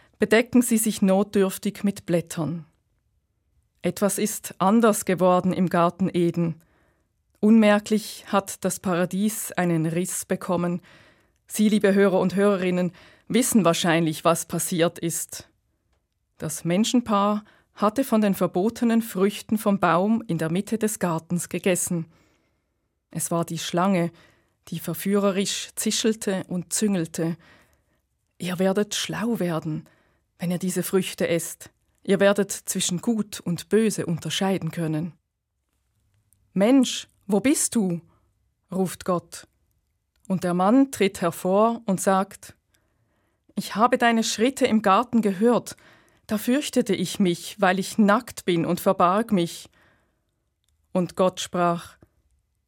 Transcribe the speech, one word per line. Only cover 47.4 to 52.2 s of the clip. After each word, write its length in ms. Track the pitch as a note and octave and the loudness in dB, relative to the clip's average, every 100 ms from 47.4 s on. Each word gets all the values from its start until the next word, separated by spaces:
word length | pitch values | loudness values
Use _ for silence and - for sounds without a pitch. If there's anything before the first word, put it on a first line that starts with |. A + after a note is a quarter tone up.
| - - | -6 0
weil 180 | F#3+ F#3+ | 0 0
ich 180 | F#3 - | -2 2
nackt 480 | G3+ G#3+ - - | 4 4 0 -8
bin 220 | - E3+ D#3 | -2 0 0
und 140 | F3+ | 0
verbarg 520 | - F#3+ F3 G3 A#3+ | 0 2 2 2 2
mich." 380 | G3 E3+ - - _ _ _ _ _ _ _ _ _ _ _ _ | 0 0 -4 -18 _ _ _ _ _ _ _ _ _ _ _ _
Und 240 | F#3 F3 - | -4 -4 0
Gott 240 | F#3 F#3 | -2 -2
sprach: 560 | - F3+ F3 E3+ - - _ _ | -8 -2 0 -2 -6 -20 _ _